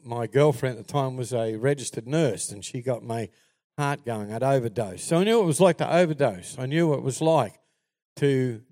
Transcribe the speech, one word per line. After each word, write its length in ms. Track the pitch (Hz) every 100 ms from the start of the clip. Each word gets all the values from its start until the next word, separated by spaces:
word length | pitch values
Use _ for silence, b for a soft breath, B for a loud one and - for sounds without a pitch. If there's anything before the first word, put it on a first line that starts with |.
my 240 | 123 117 113
girlfriend 500 | 139 151 120 131 117
at 80 | 104
the 60 |
time 240 | 143 131 127
was 160 | 113
a 240 | 120 113 110
registered 500 | 131 139 117 - 113
nurse, 440 | 156 147 92 -
and 140 | 101
she 160 | - 127
got 220 | 120 117
my 260 | 113 113 104 _ _ _ _ -
heart 280 | 143 143
going. 280 | 120 110 104
I'd 120 | 110
overdosed. 600 | 131 139 117 107 104 90
So 140 | - 165
I 60 |
knew 140 | 202 233
what 60 |
it 40 | 175
was 120 | 143
like 180 | 185 165
to 140 | 151
overdose. 640 | 170 175 143 131 92 - -
I 80 | 131
knew 220 | 156 165
what 120 | 135
it 40 |
was 160 | 131 120
like 340 | 160 160 104 - _ _ _ _ _ -
to, 460 | 143 135 127 110 -